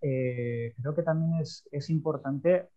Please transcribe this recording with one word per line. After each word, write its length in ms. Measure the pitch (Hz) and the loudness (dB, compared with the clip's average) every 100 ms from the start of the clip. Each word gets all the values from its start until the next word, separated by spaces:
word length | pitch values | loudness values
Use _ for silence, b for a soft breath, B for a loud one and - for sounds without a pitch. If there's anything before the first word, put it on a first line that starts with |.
eh, 720 | 147 131 127 123 120 120 117 - | -2 0 0 0 -2 -2 -4 -6
creo 120 | 127 | -4
que 80 | 156 | 0
también 380 | 165 160 165 165 | 2 2 2 0
es, 260 | 156 - - | -2 -8 -8
es 180 | 147 139 | -6 0
importante 800 | 160 156 143 135 139 170 185 180 | 0 0 -2 -2 0 4 4 2